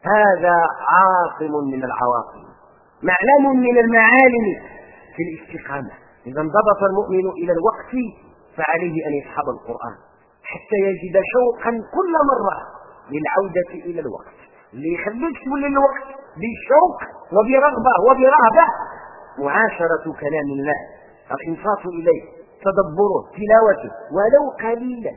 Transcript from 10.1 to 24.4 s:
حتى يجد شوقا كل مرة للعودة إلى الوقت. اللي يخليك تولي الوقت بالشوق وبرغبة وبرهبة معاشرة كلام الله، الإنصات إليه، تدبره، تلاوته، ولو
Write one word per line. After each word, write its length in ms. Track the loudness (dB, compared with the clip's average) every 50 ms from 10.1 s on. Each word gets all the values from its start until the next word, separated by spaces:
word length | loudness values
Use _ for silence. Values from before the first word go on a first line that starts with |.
| _ _ _ _ _ _ _
حتى 340 | -16 -16 -16 -8 _ -2 0 0
يجد 280 | 0 -2 -4 -8 -2 0 0 0 0 0
شوقا 380 | 0 0 0 -2 -2 -4 -4
كل 420 | -4 -4 -8 -6 -4 -4 -2 0 0 0 2 2
مرة 260 | 0 0 -2 -4 -4 -6 -14 -16 -20 -20 -20 -20 -20 -20 _ -10
للعودة 760 | -8 -6 -6 -2 -2 -2 -2 -2 -4 -4 -4 -4 -8 -14 -14
إلى 140 | -10 -10 -10
الوقت. 360 | -10 -10 -12 -14 -18 -20 -20 _ -20 _ _ _ _ _ -18
اللي 200 | -10 -8 -6 -6
يخليك 420 | -4 -6 -8 -6 -6 -8 -8 -8 -8 -10
تولي 220 | -8 -6 -4 -4
الوقت 400 | -2 0 2 2 2 0 -2 -12 -14 -18 -20 -20 -20 -14 -10
بالشوق 560 | -10 -10 -10 -10 -2 2 4 4 4 4 0 -6 -14 -16 -16 -20 -16 -2 0
وبرغبة 580 | 0 2 4 2 4 4 2 0 2 0 2 2 4 4
وبرهبة 580 | 4 4 6 6 6 6 6 6 6 6 6 4 4 2 -6 -10 -14 -14 -18 -20 -20 -20 -20 -20 -20 -12 -8
معاشرة 680 | -6 -2 0 0 0 0 0 -2 -2 -2 -2 -2 -4 -10 -12 -8
كلام 260 | -6 -4 -4 -4 -4 -4 -6
الله، 220 | -4 -4 -4 -4 -4 -6 -14 -20 -20 -20 -20 _ _ _ _ -12
الإنصات 500 | -10 -8 -10 -10 -6 -4 -4 -4 -4 -6
إليه، 380 | -12 -12 -2 0 0 0 0 -2 -16 -20 -20 -20 _ _ _ -4
تدبره، 560 | -2 0 0 -2 -2 0 -2 0 0 0 -4 -6 -8 -14
تلاوته، 540 | -10 0 4 4 6 6 4 2 0 -4 -14 -14 -16 -16 -8 -4
ولو 280 | -2 2 4 4 4